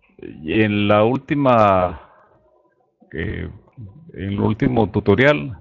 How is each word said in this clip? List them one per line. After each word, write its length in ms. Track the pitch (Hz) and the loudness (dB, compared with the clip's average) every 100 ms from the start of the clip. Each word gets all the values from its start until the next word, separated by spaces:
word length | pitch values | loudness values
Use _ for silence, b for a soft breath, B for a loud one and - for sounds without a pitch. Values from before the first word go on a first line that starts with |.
| _ - 50 67 | _ -20 -20 -14
Y 200 | 78 104 | -4 0
en 260 | 107 104 104 | 0 0 2
la 160 | 104 | 2
última, 960 | 110 131 - 147 135 117 104 95 90 80 B B B B _ _ _ _ _ _ _ | 2 -2 -4 -2 2 4 4 2 0 -6 B B B B _ _ _ _ _ _ _
eh, 380 | 71 87 87 82 101 _ - 101 151 - | -10 -8 -8 -12 -16 _ -20 -20 -20 -20
en 160 | - 98 | -12 -8
el 100 | 101 | -2
último 500 | 104 110 139 123 98 | -2 0 0 2 0
tutorial, 720 | 104 101 98 135 147 143 95 | 0 2 4 4 2 -4 -14